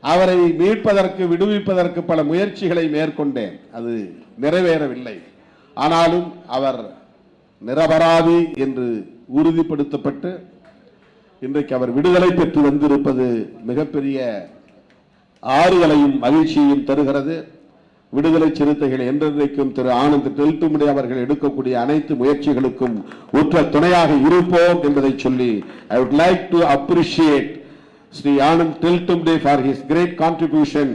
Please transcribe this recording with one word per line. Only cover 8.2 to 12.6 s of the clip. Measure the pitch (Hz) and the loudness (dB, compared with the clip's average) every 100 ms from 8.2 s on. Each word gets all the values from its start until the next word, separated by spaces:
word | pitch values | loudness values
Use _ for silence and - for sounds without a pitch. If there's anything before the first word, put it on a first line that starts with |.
| 165 170 165 - 135 | 4 2 0 -2 -4
என்று | 127 120 113 - - - 131 | -4 -6 -6 -10 -20 -6 0
உறுதிப்படுத்தப்பட்டு | 160 165 160 151 143 147 - - 175 180 - - - _ _ _ _ _ _ _ | 2 0 -2 -4 -4 -4 -8 -8 -10 -12 -16 -20 -20 _ _ _ _ _ _ _
இன்றைக்கு | 131 143 143 127 | -6 -4 -2 -4
அவர் | 123 123 | -2 0
விடுதலை | 165 180 180 170 | 2 4 4 2
பெற்று | 160 151 | 0 2